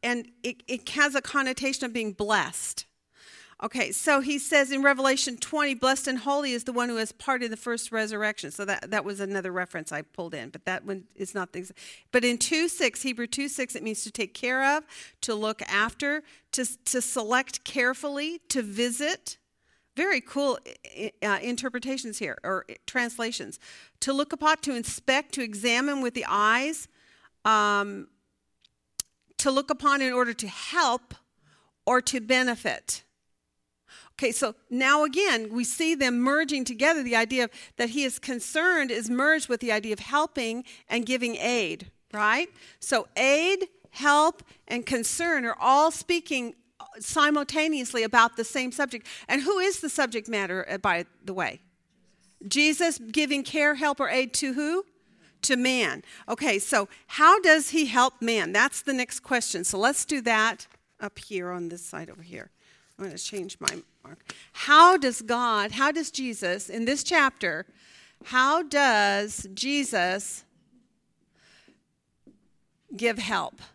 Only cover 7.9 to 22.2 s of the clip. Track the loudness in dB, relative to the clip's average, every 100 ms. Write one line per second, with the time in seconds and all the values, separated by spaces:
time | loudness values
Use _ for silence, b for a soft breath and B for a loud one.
7.9 | -4 -4 -2 -4 -4 -10 -8 -6 -6 -4
8.9 | -4 -4 -6 -4 0 0 0 -4 -6 -8
9.9 | -8 -10 -10 -8 -8 -10 -8 -4 -4 -4
10.9 | -10 -10 _ -8 -6 -6 -8 -12 -16 B
11.9 | B B 2 2 2 0 2 0 0 -2
12.9 | -2 -6 -4 -6 -4 -6 -4 -6 -6 -6
13.9 | -6 -8 -6 -6 -4 -4 0 2 0 -2
14.9 | B B B -4 -2 -2 -4 -2 0 0
15.9 | -2 -4 -4 -6 b b -4 -4 -4 -4
16.9 | -2 -2 -4 0 0 -2 -8 -8 -2 0
17.9 | 0 -6 -6 -6 -8 _ -4 -4 -2 -2
18.9 | 0 -4 -4 -8 -16 _ _ _ _ _
19.9 | -4 0 0 -2 -2 -2 -2 -8 -20 -20
20.9 | -10 -10 -6 -2 -2 -2 -6 -6 -8 -6
21.9 | -8 -8 -8